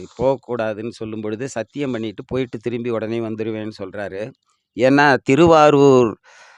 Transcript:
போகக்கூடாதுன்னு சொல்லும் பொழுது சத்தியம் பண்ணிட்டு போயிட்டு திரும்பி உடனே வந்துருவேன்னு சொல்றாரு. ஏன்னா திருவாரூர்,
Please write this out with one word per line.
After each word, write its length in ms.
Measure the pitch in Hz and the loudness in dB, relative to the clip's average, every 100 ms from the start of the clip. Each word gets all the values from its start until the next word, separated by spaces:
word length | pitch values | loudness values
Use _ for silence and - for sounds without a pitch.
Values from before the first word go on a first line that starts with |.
| 92 - | -16 -4
போகக்கூடாதுன்னு 720 | 127 135 - 120 110 104 113 | -2 -2 -6 -6 -6 -6 -10
சொல்லும் 320 | 104 110 107 | -12 -12 -8
பொழுது 260 | 107 107 131 | -8 -8 -10
சத்தியம் 440 | 120 113 139 143 | -10 -10 -8 -6
பண்ணிட்டு 340 | 120 113 98 - | -6 -8 -10 -8
போயிட்டு 320 | 127 127 120 | -6 -6 -8
திரும்பி 320 | 120 117 120 | -8 -6 -6
உடனே 300 | 113 110 117 | -6 -4 -6
வந்துருவேன்னு 520 | 110 110 110 110 107 107 | -6 -8 -8 -8 -10 -12
சொல்றாரு. 480 | 95 101 98 95 113 - _ _ _ - | -14 -10 -12 -10 -12 -14 _ _ _ 0
ஏன்னா 380 | 127 139 143 127 | 2 4 4 2
திருவாரூர், 920 | - 135 170 160 151 143 139 131 117 - _ _ - | 2 4 6 6 6 6 6 6 4 -2 _ _ -20